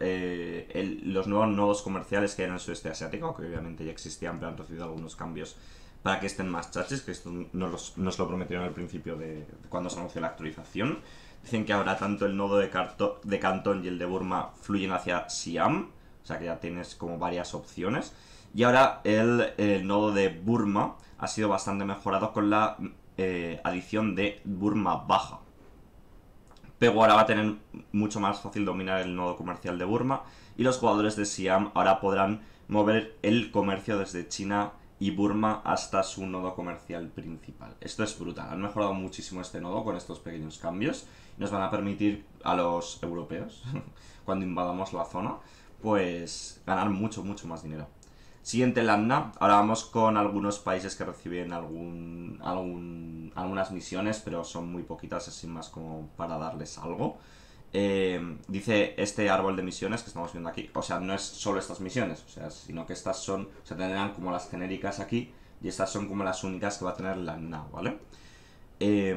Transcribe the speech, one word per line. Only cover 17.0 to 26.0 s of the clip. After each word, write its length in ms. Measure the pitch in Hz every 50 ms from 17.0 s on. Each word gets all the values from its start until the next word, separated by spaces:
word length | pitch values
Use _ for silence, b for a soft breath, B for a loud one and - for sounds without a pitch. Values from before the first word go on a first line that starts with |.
| 90 85 85 80
varias 360 | 87 87 87 87 87 - -
opciones. 580 | 80 - - - - 87 98 123 156 - - B B B B B B B B
Y 120 | - 101 120
ahora 360 | 123 123 131 135 - - - -
el, 480 | 101 107 110 110 117 120 120 113 - -
el 300 | - 104 104 101 95 92
nodo 260 | 95 101 104 107 107
de 160 | 101 98 98 95
Burma 680 | 82 85 90 107 117 117 107 101 98 104 127 - - B B B B -
ha 100 | - -
sido 200 | - 110 107 104
bastante 360 | 98 95 - 101 101 98 98
mejorado 480 | 98 98 - - 104 95 98 95 -
con 180 | - 107 101 104
la, 260 | 107 107 107 104 - - 92 92 - - - - -
eh, 440 | - 95 92 90 87 85 85 80 -
adición 540 | - 80 87 92 92 - - 107 110 107 90
de 240 | 92 101 101 - - -
Burma 600 | 98 101 90 98 107 104 107 98 90 82 - -
Baja. 340 | - 95 - - - - - - - - - - - - - - - - -